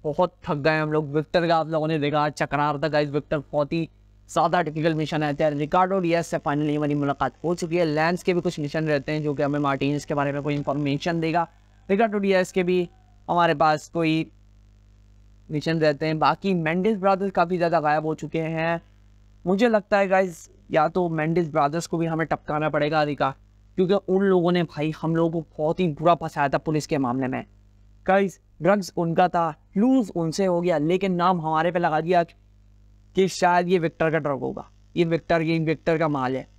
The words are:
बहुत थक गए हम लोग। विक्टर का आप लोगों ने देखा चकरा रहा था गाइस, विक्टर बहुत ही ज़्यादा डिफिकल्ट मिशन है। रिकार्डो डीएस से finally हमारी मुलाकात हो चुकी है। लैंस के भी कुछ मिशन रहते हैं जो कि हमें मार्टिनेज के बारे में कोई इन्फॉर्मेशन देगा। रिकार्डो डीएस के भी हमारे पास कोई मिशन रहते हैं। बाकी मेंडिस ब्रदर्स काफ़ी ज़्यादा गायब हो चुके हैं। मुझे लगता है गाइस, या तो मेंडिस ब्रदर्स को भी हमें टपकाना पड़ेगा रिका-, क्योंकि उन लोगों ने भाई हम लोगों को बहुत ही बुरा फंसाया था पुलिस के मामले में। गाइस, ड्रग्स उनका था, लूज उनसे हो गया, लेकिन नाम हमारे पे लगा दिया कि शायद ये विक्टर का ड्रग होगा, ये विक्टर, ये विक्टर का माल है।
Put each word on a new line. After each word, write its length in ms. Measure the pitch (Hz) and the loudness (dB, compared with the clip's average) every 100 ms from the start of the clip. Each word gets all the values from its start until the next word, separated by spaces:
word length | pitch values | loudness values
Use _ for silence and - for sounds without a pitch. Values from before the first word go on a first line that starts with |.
बहुत 300 | 156 143 175 _ | -4 -2 -2 _
थक 120 | - 151 | -6 -2
गए 220 | 147 156 | 0 0
हम 140 | 151 | 0
लोग। 180 | 151 151 | -2 0
विक्टर 320 | 147 147 180 165 | -4 0 -2 2
का 80 | 165 | 0
आप 120 | 156 | 0
लोगों 200 | 160 156 | -2 -2
ने 100 | 160 | -2
देखा 300 | 147 147 151 | 0 0 -2
चकरा 400 | - 151 143 147 | -2 -4 0 -2
रहा 120 | 147 | -2
था 60 | 156 | 0
गाइस, 220 | 151 147 | 0 0
विक्टर 280 | 143 - 156 | -4 -4 -6
बहुत 320 | - 147 147 | -2 -2 -2
ही 160 | 165 160 _ _ _ _ | -2 -6 _ _ _ _
ज़्यादा 320 | 165 165 180 | 0 2 2
डिफिकल्ट 340 | 156 151 160 156 | 0 0 0 0
मिशन 260 | 151 160 | -2 -2
है। 280 | 151 143 156 | -2 0 0
रिकार्डो 480 | 147 147 180 185 196 | 0 0 2 2 0
डीएस 260 | 170 170 165 | 0 0 -2
से 120 | 165 | -4
finally 380 | 156 143 151 151 | -2 -2 0 0
हमारी 180 | 147 | 0
मुलाकात 420 | 147 143 135 135 _ | 0 -2 -2 -4 _
हो 100 | 156 | -6
चुकी 220 | 175 170 170 | -4 -2 0
है। 80 | |
लैंस 380 | 165 151 160 180 | 0 0 0 0
के 120 | - | 0
भी 60 | 175 | 0
कुछ 180 | 180 165 | -2 -4
मिशन 280 | 143 160 156 | -6 -4 0
रहते 240 | 147 139 | -2 -2
हैं 100 | 156 | -4
जो 120 | 151 | -4
कि 80 | 143 | -2
हमें 160 | 143 147 | -2 0
मार्टिनेज 440 | 143 135 139 147 | 0 0 -2 -2
के 100 | - | -4
बारे 180 | 147 139 | -2 -2
में 100 | 143 | -2
कोई 120 | 151 | -4
इन्फॉर्मेशन 680 | 143 147 143 143 139 180 165 | -4 -4 -2 -2 -2 -2 -2
देगा। 260 | 160 170 165 _ _ _ - | 0 -2 -2 _ _ _ -2
रिकार्डो 300 | 196 226 208 | 0 2 0
डीएस 340 | 196 190 185 | 2 2 2
के 100 | 190 | 0
भी 260 | 180 180 175 - _ _ - | 0 0 -2 -10 _ _ -4
हमारे 260 | 175 170 | 2 2
पास 340 | 151 156 151 - | 2 2 0 -2
कोई 420 | 175 160 160 156 - - - - - - - - - - - - | -2 0 0 -4 -12 -20 -20 -20 -20 -20 -20 -20 -20 -20 -20 -8
मिशन 320 | 151 165 165 | -4 -2 2
रहते 260 | 156 143 156 | 2 2 -2
हैं। 120 | 160 | 2
बाकी 360 | 143 160 196 | 2 2 0
मेंडिस 440 | 180 156 175 196 214 | 0 0 0 0 0
ब्रदर्स 340 | 196 190 196 | 0 0 0
काफ़ी 240 | 185 170 180 | 0 0 0
ज़्यादा 240 | 170 165 | 2 2
गायब 260 | 151 151 156 | 2 0 -2
हो 80 | |
चुके 260 | 156 151 165 | -6 -6 -6
हैं। 400 | 160 160 165 170 _ _ _ - - _ | -4 -4 -2 -4 _ _ _ -20 -20 _
मुझे 240 | 165 190 240 | -2 2 4
लगता 300 | 220 - 202 | 2 2 0
है 100 | 196 | 4
गाइस, 400 | 190 190 160 - - - | 2 2 -4 -20 -20 -2
या 180 | 160 156 | 0 2
तो 200 | 185 175 | 0 -2
मेंडिस 420 | 160 156 170 165 | 0 0 0 0
ब्रदर्स 360 | 156 143 165 - | 0 0 -2 -4
को 120 | 170 | -4
भी 80 | 165 | -2
हमें 200 | 160 160 | -2 -2
टपकाना 420 | 151 - 151 151 | -4 -4 -4 -2
पड़ेगा 340 | 151 147 156 | 0 0 0
रिका-, 320 | 147 143 135 - _ _ _ - | 0 -2 -4 -4 _ _ _ -2
क्योंकि 180 | 185 | 2
उन 280 | 202 - 190 | 0 2 2
लोगों 300 | 196 185 170 | 4 4 4
ने 100 | 180 | 0
भाई 300 | 165 - 156 151 | -2 -4 -6 -4
हम 140 | 160 165 | -2 0
लोगों 240 | 170 165 | 0 -2
को 60 | 156 - | -10 -4
बहुत 220 | 156 170 | -4 0
ही 80 | 180 | -2
बुरा 240 | 147 165 | 2 2
फंसाया 340 | 170 160 - 143 | 2 0 -2 0
था 100 | 156 | 0
पुलिस 280 | - 151 - | -2 -4 -2
के 120 | 156 | -2
मामले 300 | 131 127 127 | 0 -2 -4
में। 160 | 127 117 _ _ _ - _ - | -6 -10 _ _ _ -20 _ 0
गाइस, 340 | 190 196 - _ _ | 2 2 -4 _ _
ड्रग्स 300 | 160 208 175 - | 2 2 0 -4
उनका 320 | 170 165 180 | -2 2 2
था, 260 | 175 165 151 _ 185 | 2 -2 -6 _ 0
लूज 340 | 240 262 190 175 | 4 2 0 -2
उनसे 280 | 165 156 | -4 0
हो 160 | 190 175 | 0 0
गया, 180 | 175 160 | 0 0
लेकिन 360 | 151 185 196 | 2 0 0
नाम 260 | 175 175 180 | 2 2 0
हमारे 300 | 156 160 165 | 0 0 0
पे 80 | 175 | 0
लगा 220 | 175 156 | 0 0
दिया 220 | 160 175 | 2 2
कि 1040 | 165 - _ _ _ _ - - _ - 190 | 0 -8 _ _ _ _ -20 -20 _ 0 0
शायद 400 | - 180 175 175 | 2 2 2 2
ये 100 | 185 | 2
विक्टर 320 | 160 - 160 | 0 0 0
का 80 | 156 | 0
ड्रग 220 | 143 131 | -2 -4
होगा, 280 | 131 - - _ - - | -6 -8 -14 _ -8 -2
ये 80 | |
विक्टर, 380 | 165 165 - 170 | 0 0 0 0
ये 160 | 160 165 | 2 0
विक्टर 400 | 156 147 - 160 | 0 -2 0 0
का 100 | 160 | 0
माल 280 | 143 127 131 | 0 -2 -4
है। 60 | - | -8